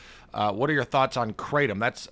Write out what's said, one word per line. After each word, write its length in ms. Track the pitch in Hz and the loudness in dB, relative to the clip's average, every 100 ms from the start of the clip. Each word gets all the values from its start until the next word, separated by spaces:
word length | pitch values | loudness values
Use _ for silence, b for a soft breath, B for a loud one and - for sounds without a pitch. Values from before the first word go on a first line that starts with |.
| B B B | B B B
uh, 180 | 107 104 | -2 0
"What 160 | 101 143 | 2 2
are 20 | |
your 100 | 147 | 2
thoughts 320 | 123 139 131 127 | 2 2 2 0
on 180 | 113 | -4
kratom?" 460 | - - 147 139 101 | -4 -2 2 2 2
That's, 280 | 120 - - | -2 -2 -12